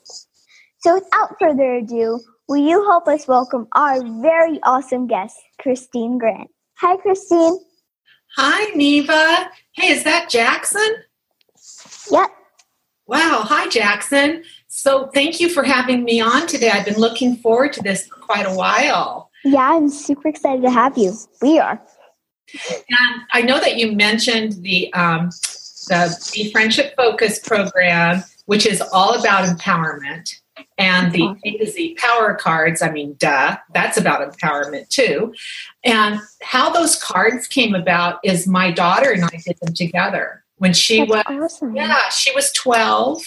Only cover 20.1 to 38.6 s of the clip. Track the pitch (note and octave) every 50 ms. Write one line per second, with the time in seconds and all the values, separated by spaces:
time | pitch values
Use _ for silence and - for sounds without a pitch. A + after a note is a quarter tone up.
20.1 | C#4+ C#4+ - D#4 D4+ - - D4 C4+ B3+ B3+ B3+ B3 A#3+ A#3 C4 C4 B3+ G#3+ F#3
21.1 | G#3 - - _ _ - A#3 C4+ D#4+ D4+ - - E3+ A3 - _ _ _ _ _
22.1 | _ _ _ _ _ _ _ _ - - - B4 B4 A#4+ - - B3 B3 B3 B3
23.1 | A#3+ A#3 - - - A#3+ A#3+ A#3+ C4 D#4 F#4+ - - A#3 A#3 A3 G#3+ G3+ G#3 G#3+
24.1 | A3 A3+ - B3+ A#3 A3 A3 A3 G#3 F3+ F3 F#3+ F#3 F3+ - - - F#3 F3 E3+
25.1 | E3 D#3+ E3+ F3 F3 - - - - - - - - - - - F#3 F3 F3 E3
26.1 | E3 - - - - G#3 G#3+ G#3+ - A3+ G#3+ A3+ A3+ D4 C#4 C#4+ - - B3 A#3
27.1 | A3 - A#3 G#3+ G#3+ - - - A3+ G#3 G3 F#3 - F#3 F3+ F3+ F3 E3+ E3+ E3+
28.1 | F3 F#3 F#3 - _ _ _ - G#3 G#3+ - G#3+ G3+ E3+ - - - F#3 F#3+ G#3
29.1 | A#3+ A#3+ A#3 A3 G3 F#3+ F#3 F3+ F3 E3+ - G3 F#3 E3+ D#3+ D#3 D3 C#3+ C#3 C#3
30.1 | D#3 E3+ - - - - _ _ - - C#4 _ _ - G3 F#3 F#3 F#3 F#3 F3
31.1 | E3+ F3+ D#3+ - G3 - - G#3 G#3 G#3+ A3 - - F3+ E3 E3 - - - A#3+
32.1 | A#3+ A#3 A3 G#3 G3 - - F3+ E3 D#3+ D#3 E3+ E3 - F3 D#3+ D#3 D3+ D3 D3
33.1 | C#3+ - - D#3 C#3+ C3+ C3+ D#3 G3 - - _ - F3 G3 - - A#3 F3+ E3+
34.1 | D3 D3 C#3+ C#3 - - - D#3 D3 C#3+ C#3+ D3 D3+ - - - - - B3+ G3+
35.1 | D3 D3 G#3 A3+ - - - - - - - - - _ - B3 A3+ A3 G#3 G#3
36.1 | G#3+ G#3+ - - _ - - - - B3+ C#4 E4 E4+ F4 E4 D4 - - - -
37.1 | G#3+ F3+ G3 A3+ B3 B3 - - - C4+ A#3+ G#3+ G3+ F#3 F3 F#3+ F3 F3 F3 F3
38.1 | E3+ - - G3 F#3 E3+ E3 F#3+ F#3 F#3